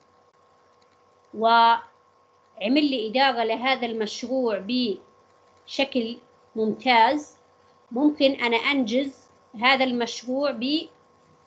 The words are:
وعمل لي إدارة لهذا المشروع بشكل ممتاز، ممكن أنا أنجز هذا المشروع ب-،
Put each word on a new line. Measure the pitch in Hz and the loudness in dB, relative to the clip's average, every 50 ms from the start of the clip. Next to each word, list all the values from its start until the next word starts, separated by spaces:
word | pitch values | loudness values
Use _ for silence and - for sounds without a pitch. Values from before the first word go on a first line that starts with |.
| _ _ _ _ _ _ _ _ _ _ _ _ _ _ _ _ _ _ _ _ _ _ _ _ _ _ 226 | _ _ _ _ _ _ _ _ _ _ _ _ _ _ _ _ _ _ _ _ _ _ _ _ _ _ -8
وعمل | 208 220 226 233 233 233 233 233 226 - - _ _ _ _ _ _ _ _ _ _ _ _ _ - | 0 2 4 6 6 6 6 4 2 -2 -14 _ _ _ _ _ _ _ _ _ _ _ _ _ -6
لي | 190 226 269 311 294 277 262 220 220 | -2 2 2 2 2 2 -2 -2 -4
إدارة | 220 208 254 277 269 240 233 220 | -2 0 2 2 2 2 0 -2
لهذا | 220 226 226 247 269 262 226 240 | -2 -2 -2 -2 -2 -2 -2 -2
المشروع | 226 226 220 214 214 - - 247 226 262 262 247 226 202 190 190 214 254 254 247 208 185 - - _ _ _ _ _ _ _ _ _ _ _ _ | -6 -4 -4 -6 -6 -6 -12 -8 -4 -2 -2 0 -2 -2 -4 -6 -4 -4 -2 -2 -2 -4 -8 -12 _ _ _ _ _ _ _ _ _ _ _ _
بشكل | - - - 269 269 - 247 220 226 240 - _ _ _ _ _ _ - | -10 -4 -4 -4 -2 -2 -4 -4 -4 -10 -14 _ _ _ _ _ _ -6
ممتاز، | 220 220 214 208 - - 262 240 226 226 254 285 294 302 - _ _ _ _ _ _ _ _ _ _ _ _ | -4 -4 -4 -4 -4 0 2 4 6 4 4 2 -2 -6 -12 _ _ _ _ _ _ _ _ _ _ _ _
ممكن | 233 247 294 294 294 - 277 269 | -4 0 0 0 2 4 2 2
أنا | 269 - 240 233 233 | 2 0 -2 0 0
أنجز | 226 - 277 285 269 240 202 240 262 285 269 - _ _ _ _ _ _ _ - 208 | 0 0 0 0 0 0 0 0 -2 -2 -2 -10 _ _ _ _ _ _ _ -8 0
هذا | 240 262 269 254 262 | 2 2 2 2 2
المشروع | 254 240 240 233 233 - - 226 247 254 277 294 277 | -2 0 -4 -4 -6 -6 -12 -8 -6 -4 -2 -2 -4
ب-، | 240 220 247 277 302 330 339 - _ _ _ _ _ _ _ _ _ _ _ | -4 -4 -4 -2 -2 -4 -4 -8 _ _ _ _ _ _ _ _ _ _ _